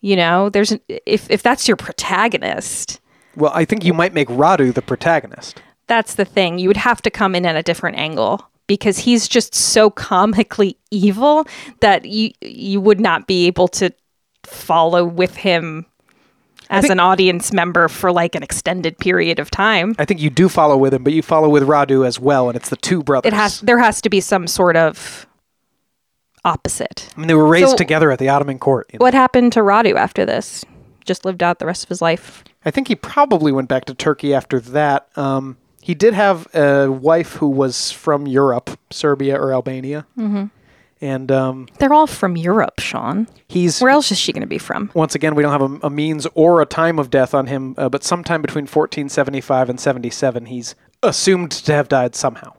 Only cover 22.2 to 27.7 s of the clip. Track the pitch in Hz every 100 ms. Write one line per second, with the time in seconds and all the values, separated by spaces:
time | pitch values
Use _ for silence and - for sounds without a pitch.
22.2 | 127 139 127 120 - 131 - 185 143 139
23.2 | 233 208 214 - 214 240 233 208 220 196
24.2 | - 196 175 - 180 165 160 - - -
25.2 | - _ _ _ _ _ _ _ _ _
26.2 | _ _ - 165 - - - - - -
27.2 | 160 160 156 165 185